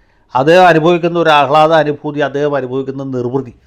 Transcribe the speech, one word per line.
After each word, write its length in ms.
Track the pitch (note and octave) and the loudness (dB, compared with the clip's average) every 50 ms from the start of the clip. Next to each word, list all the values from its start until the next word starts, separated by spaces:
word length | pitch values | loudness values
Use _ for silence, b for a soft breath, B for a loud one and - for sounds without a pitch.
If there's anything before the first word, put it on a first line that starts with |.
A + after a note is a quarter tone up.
| _ _ _ _ _ _ - | _ _ _ _ _ _ -4
അദ്ദേഹം 320 | B2 C#3 D3+ E3+ F#3 F#3 | -2 2 4 4 6 6
അനുഭവിക്കുന്ന 520 | F3 D#3+ D#3+ D3+ E3+ F3 E3+ E3 E3+ E3+ E3+ | 4 4 4 2 2 0 0 -2 -2 -2 0
ഒരു 100 | E3 D#3+ | 0 2
ആഹ്ലാദ 420 | D3+ D3 C#3+ B2+ C#3+ D#3 D#3 D#3+ | 2 2 2 2 2 2 2 4
അനുഭൂതി, 480 | E3 D#3 D3 D3 D3 D3 - D3+ C#3+ D3 | 2 2 0 0 -4 -6 -8 -10 -6 -4
അദ്ദേഹം 360 | D3 C3+ C3 C#3+ D3 D3 C#3+ | -6 -4 -2 -4 -4 -2 -2
അനുഭവിക്കുന്ന 480 | C#3 B2+ B2 B2+ C3+ C3+ C3 C3+ C3+ C#3 | -4 -6 -6 -6 -6 -6 -6 -10 -10 -10
നിർവൃതി, 500 | C3+ C3 B2+ A#2+ A#2+ B2+ C3+ B2 A#2 - _ _ | -8 -6 -6 -6 -4 -4 -6 -8 -8 -16 _ _